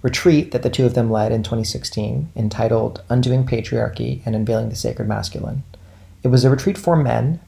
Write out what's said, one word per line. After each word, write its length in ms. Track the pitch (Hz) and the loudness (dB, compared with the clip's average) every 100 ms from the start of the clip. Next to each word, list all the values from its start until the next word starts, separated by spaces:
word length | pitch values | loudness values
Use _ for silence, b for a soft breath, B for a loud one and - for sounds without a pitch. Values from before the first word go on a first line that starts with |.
retreat 500 | 131 - 180 151 - | -2 2 4 4 2
that 100 | 123 | -2
the 80 | - | -2
two 160 | - 127 | 2 2
of 80 | |
them 160 | 123 113 | 2 2
led 220 | 110 107 | 2 0
in 100 | 117 | 0
twenty 220 | 107 113 | -2 -2
sixteen 680 | 107 127 - - 107 123 156 - | -4 -6 -8 -6 -4 -4 -4 -4
entitled 640 | 107 - 113 113 113 - - | -4 0 2 2 0 -6 -2
Undoing 360 | 123 123 127 | 0 2 2
Patriarchy 760 | 127 113 - 117 113 - 120 131 | 2 -2 -2 -2 -2 -2 -6 -4
and 120 | 117 110 | -4 -2
Unveiling 320 | 110 113 113 | 0 0 -2
the 80 | 113 | -4
Sacred 320 | 117 113 107 | -6 -4 -4
Masculine. 560 | 107 - - 101 139 - B B B B B | -4 -6 -8 -6 -8 -10 B B B B B
It 60 | 131 | 2
was 160 | 127 | 4
a 60 | 131 | 6
retreat 280 | 135 190 196 | 4 0 -2
for 160 | - | 2
men 460 | 165 131 117 127 165 | 2 2 2 0 -2